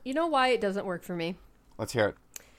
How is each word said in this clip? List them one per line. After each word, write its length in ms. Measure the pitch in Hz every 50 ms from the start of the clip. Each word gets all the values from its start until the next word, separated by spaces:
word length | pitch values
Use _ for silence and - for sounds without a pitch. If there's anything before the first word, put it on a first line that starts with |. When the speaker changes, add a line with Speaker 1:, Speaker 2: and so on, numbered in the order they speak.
| -
Speaker 1:
you 80 | 247 269
know 140 | 311 330 339
why 220 | 302 262 262 254
it 120 | 247 214
doesn't 240 | 214 202 190 202 -
work 180 | 190 180 165 -
for 120 | - 180
me? 220 | 170 165 170 180 - - - _ _ _ _ - -
Speaker 2:
Let's 140 | 107 - -
hear 140 | 117 107 98
it. 60 | - - _ _ - - - - -